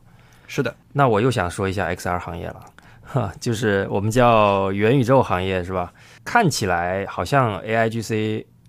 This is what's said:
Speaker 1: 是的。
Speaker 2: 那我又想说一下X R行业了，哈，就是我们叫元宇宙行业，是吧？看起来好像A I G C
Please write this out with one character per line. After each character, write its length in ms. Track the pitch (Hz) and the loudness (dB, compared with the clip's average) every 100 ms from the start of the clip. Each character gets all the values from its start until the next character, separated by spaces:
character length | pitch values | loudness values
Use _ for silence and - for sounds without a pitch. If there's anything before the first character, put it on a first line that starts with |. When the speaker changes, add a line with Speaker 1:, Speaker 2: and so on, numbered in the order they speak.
| _ - - - - | _ -20 -20 -20 -8
Speaker 1:
是 160 | - | -6
的。 100 | 135 - _ | -6 -8 _
Speaker 2:
那 160 | 143 135 | 0 2
我 100 | 104 | 4
又 100 | 127 | 2
想 220 | 120 87 | 0 -2
说 160 | - 98 | -2 -4
一 60 | |
下 120 | 95 85 | -2 -4
X 200 | 90 92 | -4 -4
R 100 | 87 | -6
行 200 | - 85 | -6 -10
业 100 | 87 | -12
了， 180 | - - - - - | -14 -20 -20 -20 -20
哈， 320 | - 135 104 - | -8 -4 -4 -6
就 140 | - | -6
是 320 | 110 113 98 98 | -2 0 0 0
我 80 | 107 | -2
们 100 | 104 | 0
叫 640 | 117 120 113 104 98 98 | 4 4 6 6 4 0
元 260 | 98 107 139 | 0 2 4
宇 60 | |
宙 180 | 113 131 | 4 4
行 220 | 101 92 | 2 0
业， 180 | 95 92 | -2 -2
是 120 | 87 | -2
吧？ 200 | 92 87 - - - | -4 -6 -10 -20 -18
看 260 | - 240 196 | -2 0 2
起 160 | - 101 | 0 0
来 400 | 87 87 95 98 | 0 -2 -4 -4
好 200 | - 92 | -6 -2
像 320 | 139 123 98 | 0 0 -2
A 160 | 110 113 | -2 0
I 140 | 113 | 0
G 120 | 113 | -2
C 460 | 104 110 107 110 - _ | -4 -2 -2 -4 -8 _